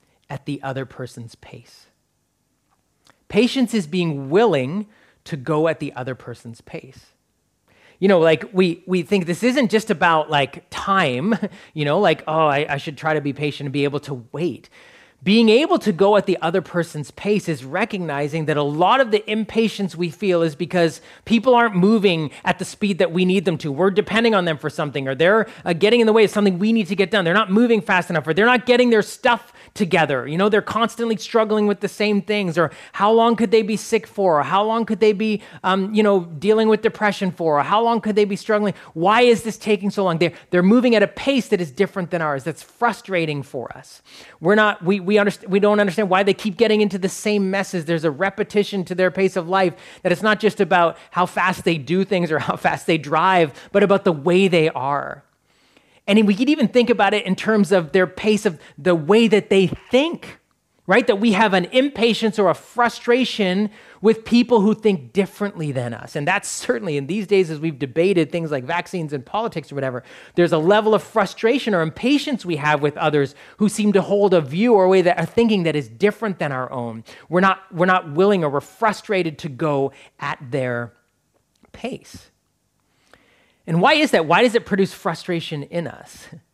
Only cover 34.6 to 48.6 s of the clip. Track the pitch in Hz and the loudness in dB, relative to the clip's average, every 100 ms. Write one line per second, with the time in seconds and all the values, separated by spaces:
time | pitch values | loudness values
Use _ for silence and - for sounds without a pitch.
34.6 | 214 226 220 202 220 196 220 208 - - | 0 -2 -2 0 2 2 -2 -4 -8 -6
35.6 | 185 190 190 214 208 196 170 151 202 220 | -2 0 0 2 4 2 0 -4 0 2
36.6 | 220 214 226 - 208 - 185 - 160 143 | 4 2 0 -2 -2 -2 -4 -2 0 2
37.6 | 143 208 233 233 214 208 202 196 - 214 | 2 2 2 0 0 0 0 -2 -2 0
38.6 | 208 - - 160 185 226 247 208 220 - | -2 -4 -10 -2 2 4 4 4 0 -6
39.6 | 214 208 202 - 190 160 170 - - 175 | -2 -2 -2 -2 -2 0 -2 -4 -2 2
40.6 | 185 247 247 220 196 - 277 269 - 196 | 4 4 4 4 2 -2 -2 -2 0 -2
41.6 | 160 123 185 196 170 170 156 135 156 - | -2 -4 -4 -4 -6 -4 -2 -4 -6 -12
42.6 | - - 233 190 - 180 156 143 135 131 | -14 -2 -2 -2 -4 -2 -2 -6 -8 -12
43.6 | 113 131 - - _ - - - 165 214 | -12 -16 -20 -20 _ -20 -20 -4 2 4
44.6 | 214 202 175 202 180 208 202 - - 196 | 2 0 -2 -2 2 2 2 -4 -2 0
45.6 | 208 208 202 190 196 185 202 190 214 165 | 2 2 0 0 0 2 2 0 -2 0
46.6 | 220 214 208 190 185 - 214 208 190 196 | 2 2 0 -2 -6 -4 -2 -2 -2 -4
47.6 | 185 180 151 165 160 135 190 220 - 208 | -4 -6 -4 -2 -2 -2 -4 -4 -4 -2